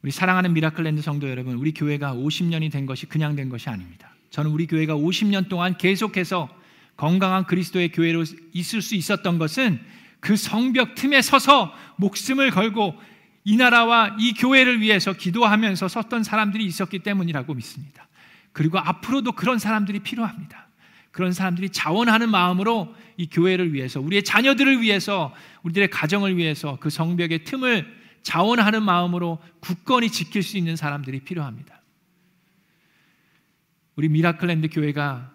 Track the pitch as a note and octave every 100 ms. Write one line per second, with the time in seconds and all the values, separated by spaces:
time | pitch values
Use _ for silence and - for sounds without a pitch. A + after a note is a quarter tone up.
0 | C#3 C#3 F#3 F#3 F3+ D#3+ D#3 D#3 D#3+ D3+
1 | D3+ C#3+ C#3+ B2+ B2+ B2 D3+ D#3 D3 D3
2 | C#3+ B2 C#3 D3+ F3 E3 D#3 D3 C3+ C3
3 | - D3+ D3+ D3 C3 B2 - G#2+ F2+ E2+
4 | - _ _ - D3+ D3+ E3 D#3+ D#3 D3+
5 | D#3 F3+ G#3+ G3 G3 F3+ F3 F3+ F3+ F#3+
6 | A3 G3 F3+ F#3 D#3 - - _ _ -
7 | D3+ F#3 F#3+ F#3 F#3 F3+ F3 F#3 F3 E3
8 | E3 E3 D#3+ - - F3 E3+ A3 - G#3
9 | D#3 G3+ F#3+ E3+ D#3+ G3+ B3+ E3+ - -
10 | - _ - G#3 - G#3+ B3+ B3+ B3 -
11 | C4+ C#4 - C#4 - C#4 F3 - - -
12 | F#3+ - - C4 C4+ F3+ A3+ G#3+ G#3 C#3+
13 | - - _ _ G3+ G#3+ B3+ A#3+ A#3 A#3
14 | G#3 G#3+ A#3 G#3+ B3 C4+ B3+ A#3+ G#3+ G3+
15 | G3+ F#3 F#3 F#3 A#3 G#3+ A3 F3+ F#3+ A#3
16 | A3 A#3+ G#3+ G#3+ G#3 G#3 G#3 D#3+ F#3+ G3
17 | G#3 G3+ F3 D3+ C3 C3+ A2+ - C#3 -
18 | - _ - - _ - D#3+ F#3 E3+ F3+
19 | - C4+ A#3+ - F#3 B3 G#3 A3 G3+ G3+
20 | G3+ A#3+ A3+ - D#3 - - _ _ _
21 | _ - F#3 F3+ F#3+ F3 F#3+ - D#3 E3
22 | A#3 A3 A#3 G3+ F3+ F3+ G#3 A3+ A3+ -
23 | - - E3+ - F3 F#3 F3+ C#3 B2+ C#3
24 | C#3 G3+ G3+ G#3 C4 C4 C4+ C4 A3+ G3+
25 | - G3+ C#3+ - - - E3+ E3 G3 -
26 | D#3 G3+ G3 F#3 E3 D3 D3+ C3 D#3 D3
27 | E3 F3 E3+ D#3+ D#3+ C4+ B3+ A3 - -
28 | - _ - D#3+ G3 A#3+ G#3 A3 G#3+ F3
29 | F3 F3 E3+ E3 - _ - F3+ - B3
30 | A#3 A3+ E3 G#3 F#3 G3+ E3+ E3 D3+ C#3+
31 | C3 C3 C3+ F3 C#3+ A2+ C#3 _ _ _
32 | _ _ _ _ _ _ _ _ _ _
33 | _ _ _ _ _ _ _ _ _ -
34 | D#3 D3+ E3+ D#3+ F3 E3 D#3 D#3 D3+ C#3+
35 | C#3+ C3 B2+